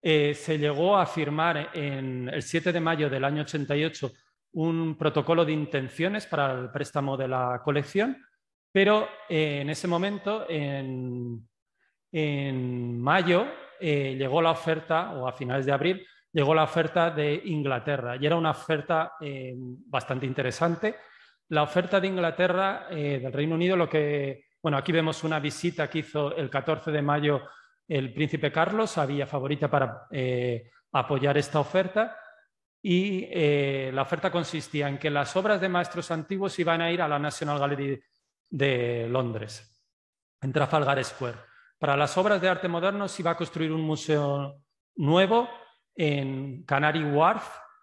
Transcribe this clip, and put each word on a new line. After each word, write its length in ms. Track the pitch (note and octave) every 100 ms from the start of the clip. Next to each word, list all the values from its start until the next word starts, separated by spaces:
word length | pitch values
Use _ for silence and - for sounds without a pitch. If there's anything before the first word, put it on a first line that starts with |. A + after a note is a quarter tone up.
Eh, 320 | F3 D#3 D3
se 240 | D3 - D#3
llegó 380 | D3 C#3+ F3 G3+
a 100 | E3+
firmar 640 | - D3 D3+ E3 D3+ C#3+
en 540 | E3 C#3+ C3+ C3 B2+ B2+
el 140 | -
siete 300 | - E3 E3+
de 60 | E3+
mayo 320 | E3 E3 D3+
del 140 | C3
año 180 | C#3 D3+
ochenta 340 | D3 D#3 C#3+ D3
y 80 |
ocho 280 | D#3+ D#3 C3+ - _ _ _
un 440 | F3 D#3+ E3 E3 D#3
protocolo 480 | D#3 D3+ C#3 E3
de 80 | D#3+
intenciones 760 | D#3 D3 C#3+ C3 - F3 G#3 -
para 260 | D#3 C#3
el 180 | B2+ B2
préstamo 460 | C#3+ C#3+ D3 C#3 C3+
de 120 | C3
la 320 | C3 B2 B2
colección, 520 | - D3 C#3 G3 A#3 C4 _ _ _ _ _
pero, 360 | F#3+ G3 G#3+ G#3+ - -
eh, 320 | E3 D#3 C#3+
en 80 | C#3
ese 180 | D#3 F3+
momento, 580 | E3+ F#3+ G3+ G3+ A3 -
en, 1000 | D#3+ C#3+ C#3 C3+ B2+ B2+ B2 A#2+ A#2 A2 _ _ _ _ _ _
en 880 | D#3+ D3+ C#3+ C#3 C3 B2+ B2 A#2+ A#2+
mayo, 440 | B2+ F3+ F3 F3 C4 - - -
eh, 340 | F3 D3 C3+ C3
llegó 240 | C3+ D3
la 120 | E3
oferta, 580 | D#3+ - D#3+ - D#3+ F3+
o 120 | D3+ B2+
a 60 |
finales 340 | B2 B2+ C3+ C3
de 60 |
abril, 340 | C#3 E3 F#3+ - _ _
llegó 220 | D#3+ C#3+
la 80 | D#3+
oferta 480 | D#3 E3+ D#3+ F3+ E3+
de 320 | D3+ D3 D3+
Inglaterra, 720 | G#3 D#3 C#3 B2+ A#2 C#3 A#2+ B2
y 80 |
era 120 | D3 E3+
una 140 | E3
oferta, 640 | D3+ - D#3+ C#3+ E3 E3 -
eh, 320 | D3 C3+ B2+ B2+
bastante 680 | B2+ B2+ B3 C#3 - C3 C3+
interesante. 680 | C3 B2+ A#2+ E3+ E3+ G#3+ G#3+ - - - _ _
La 120 | D#3
oferta 380 | D3+ F3+ F3+ G3
de 80 | F#3+
Inglaterra, 800 | F#3 E3+ E3 F3+ F3+ F#3+ - -
eh, 300 | E3 D3 C#3
del 120 | C3
Reino 220 | B2 D3+
Unido, 220 | E3 F3+ F#3
lo 120 | E3
que, 560 | D#3 D3 C#3+ C#3 C3+ _ _
bueno, 140 | D#3+ C#3+
aquí 160 | C3+
vemos 320 | D#3+ D#3+ D#3
una 160 | D#3+ D#3
visita 480 | C#3+ C#3+ F3 E3+ D3
que 120 | D#3+
hizo 360 | D3 D3+ C#3+ D#3
el 120 | C3+
catorce 400 | C#3 C#3 D3+ -
de 120 | D3+
mayo 400 | C#3+ D3 D3 C#3+ - - _ _ _
el 260 | D3 C3
príncipe 400 | A2+ D3+ D#3 D3
Carlos 460 | D#3 E3 G#3+ A3 -
a 80 | C#3
Villa 200 | C#3+ C#3
Favorita 440 | C#3+ C3+ D3 D3
para, 360 | C#3+ C3 B2 -
eh, 600 | C#3+ B2+ B2 B2 A#2 A2 _ _
apoyar 460 | C#3+ - C#3 C#3 C#3+
esta 200 | C#3+ D#3
oferta, 580 | C#3+ F#3 F#3 G#3 A3+ - - - _ _ _ _
y, 440 | G3+ F3+ G3 F#3 -
eh, 600 | F3 D3+ D3 C#3 C#3 C3+
la 80 | C3+
oferta 280 | C3+ D#3+ F#3
consistía 580 | F3 E3 D#3+ - D3+ C#3+
en 100 | C#3
que 120 | D#3
las 240 | C#3+ C#3 F#3
obras 240 | G3+ G3+
de 100 | F#3
maestros 400 | F3+ F3 F3 E3
antiguos 480 | E3 D#3 G3 F#3+ -
iban 240 | E3+ E3
a 100 | E3+
ir 80 | F3
a 80 | D#3+
la 100 | D3
National 400 | D3 - D3+ D3
Gallery 400 | C#3+ C#3+ C#3 C#3 _ _ _ _ _
de 580 | C#3 C#3 B2 A#2+ A#2+ A#2
Londres, 720 | B2+ A#2+ A2 G#2 - - _ _ _ _ _ _ _
en 100 | C3+
Trafalgar 500 | C3 C#3+ D#3 C#3 C#3
Square. 360 | B2+ - B2+ A2+ - - _ _
Para 180 | D#3 C#3
las 200 | C#3+ -
obras 220 | G3+ G3+
de 60 | F#3
arte 200 | F3+ F3+
moderno 400 | E3+ F#3 G3+ G3+
se 140 | -
iba 80 | E3+
a 60 | E3
construir 360 | E3+ - D#3+
un 80 | D#3+
museo 800 | D#3 D3+ - D3+ C#3+ C#3+ C#3 C#3+ _ _ _ -
nuevo 520 | D3 E3+ F#3+ A3+ A#3+ - - _ _
en 680 | - D#3 C#3+ C3+ C3+ C#3 C3
Canary 400 | - C#3 D3+ D#3
Wharf 540 | D3 C#3+ E3 G#3+ - - - _